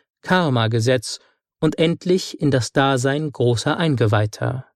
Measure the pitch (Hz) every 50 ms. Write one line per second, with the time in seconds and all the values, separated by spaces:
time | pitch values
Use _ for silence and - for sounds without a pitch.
0 | _ _ _ _ - - 185 185 175 147 127 117 113 110 117 113 110 131 127 127
1 | - - - - _ _ _ _ _ _ _ _ 160 156 151 - 165 165 170 -
2 | - 180 180 185 - - - - - 143 131 127 110 - - 147 135 135 139 127
3 | 123 139 135 147 156 151 - - 120 123 120 107 - 147 151 - 170 160 139 113
4 | 123 107 113 104 107 104 - - 123 120 123 131 - _ _